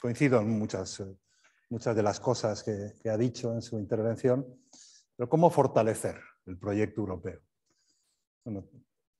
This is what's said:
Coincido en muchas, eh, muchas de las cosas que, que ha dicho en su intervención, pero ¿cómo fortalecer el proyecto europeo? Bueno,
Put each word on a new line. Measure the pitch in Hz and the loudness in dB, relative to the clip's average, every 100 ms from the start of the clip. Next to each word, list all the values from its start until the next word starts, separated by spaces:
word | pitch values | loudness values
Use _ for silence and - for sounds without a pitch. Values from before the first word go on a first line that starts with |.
Coincido | 123 117 147 123 | -6 2 4 4
en | 107 113 | 4 0
muchas, | 107 98 92 - | -2 -4 -8 -8
eh, | 98 95 _ _ _ _ _ | -12 -12 _ _ _ _ _
muchas | 117 127 110 | -6 -2 2
de | |
las | 104 - | 2 0
cosas | 127 120 113 101 | 0 0 0 -2
que, | - 104 104 - | -4 -6 -6 -8
que | 113 | -4
ha | 110 | 0
dicho | 123 120 120 | 0 -2 -6
en | 117 | -6
su | 113 113 | -6 -8
intervención, | 98 113 110 110 131 127 135 - _ - - - _ _ | -4 -2 0 0 2 2 -2 -14 _ -20 -20 -20 _ _
pero | 120 | 0
¿cómo | 160 170 | 6 6
fortalecer | 160 127 - 110 107 104 87 - _ - | 6 4 4 2 0 -4 -8 -16 _ -16
el | 90 | -10
proyecto | 101 101 101 - | -4 0 0 -2
europeo? | 101 90 90 82 _ _ _ _ _ _ _ _ _ _ - | -6 -6 -8 -12 _ _ _ _ _ _ _ _ _ _ -10
Bueno, | 101 95 117 _ _ _ _ | -10 -10 -20 _ _ _ _